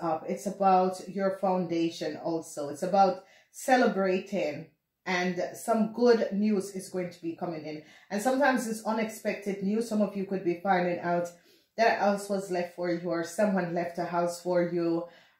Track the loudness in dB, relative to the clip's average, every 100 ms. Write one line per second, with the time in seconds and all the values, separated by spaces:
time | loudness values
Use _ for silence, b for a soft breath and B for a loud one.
0 | -4 -4 -4 -6 -6 2 6 6 4 -2
1 | -8 -2 -2 0 0 0 0 0 0 -2
2 | -6 -6 -4 -4 -6 -8 -8 -4 0 4
3 | 4 4 b b b -8 2 4 4 4
4 | 0 0 -2 -4 -4 -6 -12 _ _ _
5 | -4 -2 0 -2 -6 -6 -2 2 2 4
6 | 6 6 4 0 2 2 -2 -8 -6 -6
7 | -6 -8 -10 -6 -6 -6 -8 -12 B B
8 | B -2 0 4 4 2 -2 -6 -4 -2
9 | -2 -4 -6 -4 -4 -4 -2 -2 0 0
10 | 0 -2 -4 -2 -2 -2 2 2 2 -2
11 | 0 0 -2 -8 b b b 2 2 4
12 | 2 0 -2 -4 -2 -4 -4 -4 -2 -2
13 | -2 -4 -4 0 2 2 0 -2 -4 -4
14 | -2 0 0 -2 0 2 2 0 0 0
15 | -4 B B B